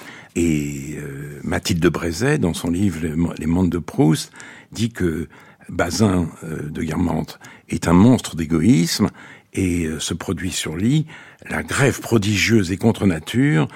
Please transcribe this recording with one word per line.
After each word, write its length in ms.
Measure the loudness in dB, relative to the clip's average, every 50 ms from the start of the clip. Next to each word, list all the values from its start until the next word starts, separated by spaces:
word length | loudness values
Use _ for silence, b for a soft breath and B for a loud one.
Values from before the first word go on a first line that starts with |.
| B B B B B B _
et, 600 | -2 0 2 2 0 -2 -4 -6 -8 -10 -10 -10 -10
euh, 400 | -10 -10 -12 -12 -12 -12 -14 -10 -6
Mathilde 440 | -4 -4 -4 -2 -2 0 2 4
Brézet, 520 | 2 2 2 -2 -4 -2 0 0 0 2 2
dans 160 | 0 0 -2
son 160 | -2 -2 -2
livre 300 | 0 0 0 0 0 -2 -4
Les 120 | -4 -2
Mo-, 200 | 0 -2 -2 -2 -4
Les 80 | -2
Mondes 240 | 0 2 2 2 2
de 80 | 2 -2
Proust, 540 | -4 -4 0 2 2 4 2 2 -2 -8 B B B B B B B B -6
dit 180 | -4 -4 -4
que 380 | -2 -2 -2 -2 -2 -2 -6 -8 b b b b b b -16 -10
Bazin, 600 | -4 -4 -2 -2 0 2 2 4 4 2 0 -2 -6 -10 -12
euh, 260 | -10 -10 -8 -8 -10
de 140 | -8 -6 -6
Guermantes 560 | -4 -2 -2 0 0 0 -2 -4 -6 -10 -16 B B B B B _
est 180 | -6 -4 0
un 60 | 4 6
monstre 420 | 8 8 8 6 4 2 -4 -6
d'égoïsme, 760 | -6 -2 0 0 2 4 4 4 4 4 0 0 0 -2 -2 B B B B B B B B -4
et, 320 | -2 -2 0 0 -2 -2
euh, 160 | -4 -4 -6
se 120 | -6 -6 -6
produit 360 | -6 -4 -6 -6 -6 -6 -6
sur 240 | -6 -6 -6 -6 -6
lui 320 | -2 0 2 2 2 0 B B B B B B B -12 -8
la 140 | -6 -6 -6
grève 380 | -4 -2 2 2 2 2 0
prodigieuse 720 | -2 0 0 2 2 2 0 0 2 4 4 4 4 2 -2
et 40 |
contre 300 | 0 2 0 2 2 2
nature 640 | 0 0 0 -4 -4 0 0 2 2 4 2 0 0 B